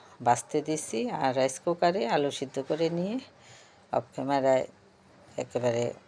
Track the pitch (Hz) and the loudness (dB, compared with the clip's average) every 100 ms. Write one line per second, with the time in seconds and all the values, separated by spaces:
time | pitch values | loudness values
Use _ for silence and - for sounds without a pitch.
0 | - - 120 120 - 151 151 156 - 226 | -16 -2 2 2 2 -4 -2 -4 -4 -4
1 | 240 160 135 131 131 - - 170 175 190 | -4 -2 0 2 0 0 -4 2 2 2
2 | 233 165 143 - 139 - 135 156 165 170 | 0 0 0 -2 -6 -6 -4 0 0 0
3 | 190 254 - - - - - - - 127 | -4 -4 -10 -20 -20 -20 -20 -20 -4 -4
4 | - - 135 139 131 131 - - - _ | -4 -8 -2 2 4 2 0 -10 -20 _
5 | - - - - 127 123 120 117 120 - | -20 -20 -14 -10 -6 -2 0 0 -2 -4